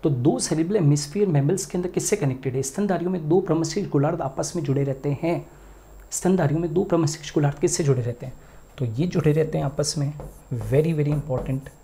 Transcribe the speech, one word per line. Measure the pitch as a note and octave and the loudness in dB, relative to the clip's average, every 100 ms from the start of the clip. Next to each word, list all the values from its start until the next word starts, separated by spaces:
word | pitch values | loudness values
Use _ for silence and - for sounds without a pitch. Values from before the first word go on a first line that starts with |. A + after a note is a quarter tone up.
तो | D#3+ | 0
दो | C3 B2+ B3 | 2 2 2
सेरिब्रल | - D#3 E3 G#3 | 0 0 2 4
हेमिस्फीयर | D3 D3 - G3+ G3+ | 4 4 0 0 2
मैमल्स | D3 C#3 F#3 - | 4 2 0 -2
के | F3+ | -4
अंदर | F3+ | -2
किससे | F3+ - G#3 | -2 -2 0
connected | C#3 C3 C3+ B2+ | 0 -2 -4 -2
है? | |
स्तनधारियों | C3+ - G3+ F3 F3 | -4 -2 0 0 0
में | F#3 D3+ | -2 2
दो | F3+ | 2
प्रमस्तिष्क | F#3+ E3 D#3 G#3 F3 | 4 0 0 -2 0
गोलार्ध | D3 D3 E3+ | 2 2 0
आपस | C#3 - D#3 F3+ | -4 -4 -4 -4
में | |
जुड़े | C#3+ C3+ | 0 0
रहते | C#3 C3+ D3 C#3 | 0 -2 -4 -2
हैं। | E3 - - - - - - - - | -2 -2 -4 -20 -20 -20 -20 -20 -10
स्तनधारियों | - F3+ F#3 C#3+ D#3 | -2 2 4 2 0
में | F3 | 0
दो | E3 | 0
प्रमस्तिष्क | G3 E3+ D3+ - - | 2 2 2 -2 -4
गोलार्ध | - D3 C#3+ | 0 0 2
किससे | F3 - | 0 2
जुड़े | D3+ B2+ | 2 2
रहते | A#2+ A#2 B2+ | 0 -6 -12
हैं? | - - - - - | -14 -20 -20 -20 -6
तो | B2 | -4
ये | A2 F3+ | 0 0
जुड़े | F#3 D3+ | 2 2
रहते | D3+ D#3 D#3+ | 2 0 0
हैं | C#3+ | -2
आपस | - D3 - | -2 -4 -2
में, | C#3 D3 - - - B2 G#2+ | -4 -4 -14 -16 -8 -6 0
very, | C3+ D#3+ | 2 2
very | D#3 D3 | 2 0
important | D3 - B2+ A2+ C3 - - | 0 -2 -4 -2 -6 -6 -20